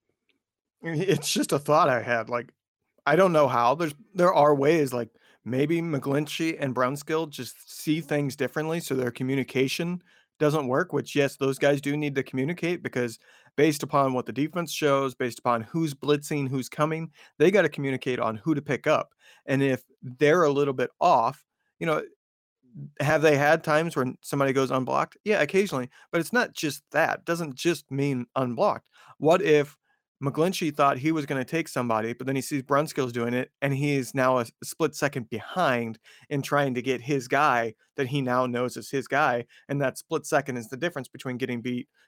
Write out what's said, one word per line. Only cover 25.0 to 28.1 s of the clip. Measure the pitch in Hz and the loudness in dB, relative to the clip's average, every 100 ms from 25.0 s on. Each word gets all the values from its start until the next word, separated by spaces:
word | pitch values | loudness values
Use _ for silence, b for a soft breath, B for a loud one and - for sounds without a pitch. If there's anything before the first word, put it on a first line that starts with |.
| 160 - | -2 -6
Yeah, | 208 208 | -2 0
occasionally, | 147 190 202 135 123 b b | 2 0 0 -4 -8 b b
but | 170 | -4
it's | 160 | -2
not | 240 - | -2 -2
just | - 156 - _ | -4 -6 -6 _
that. | 143 156 - | 0 0 0
It | - | -4
doesn't | 170 156 127 | -4 -4 -4
just | 170 156 - | -2 -2 -4
mean | 139 143 | -2 -2